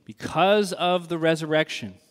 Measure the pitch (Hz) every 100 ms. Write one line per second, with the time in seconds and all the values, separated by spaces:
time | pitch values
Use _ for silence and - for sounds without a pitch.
0 | - - - 156 190 208 190 175 175 180
1 | 165 165 160 160 156 156 156 - 104 92
2 | _